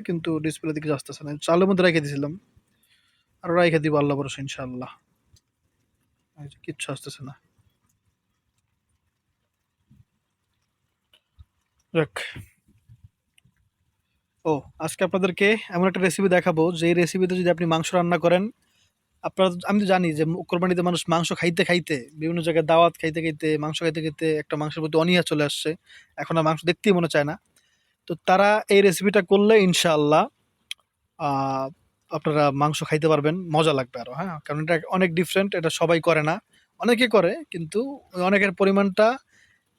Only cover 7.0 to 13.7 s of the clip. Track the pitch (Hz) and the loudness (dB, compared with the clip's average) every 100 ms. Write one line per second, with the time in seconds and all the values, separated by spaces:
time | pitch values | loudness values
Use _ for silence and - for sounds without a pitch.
7 | 143 - 131 - _ _ _ _ _ _ | -12 -18 -18 -20 _ _ _ _ _ _
8 | _ _ _ _ _ _ _ _ _ _ | _ _ _ _ _ _ _ _ _ _
9 | _ _ _ _ _ _ _ _ _ _ | _ _ _ _ _ _ _ _ _ _
10 | _ _ _ _ _ _ _ _ _ _ | _ _ _ _ _ _ _ _ _ _
11 | _ _ _ _ _ _ _ _ _ 165 | _ _ _ _ _ _ _ _ _ -2
12 | 147 - - - - _ _ _ _ - | -2 -4 -12 -14 -20 _ _ _ _ -20
13 | - _ _ _ _ _ _ | -20 _ _ _ _ _ _